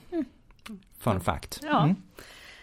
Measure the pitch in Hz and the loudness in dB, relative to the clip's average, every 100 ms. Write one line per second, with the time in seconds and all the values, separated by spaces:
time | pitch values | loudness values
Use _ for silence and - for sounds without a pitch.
0 | - 349 269 - - - - 202 - - | -6 -4 -4 -8 -20 -20 -18 -18 -18 -4
1 | 123 92 - 82 - - 311 285 151 196 | 0 0 0 -2 -4 -8 0 4 4 2
2 | - - - - - - | -2 -20 -20 -20 -20 -20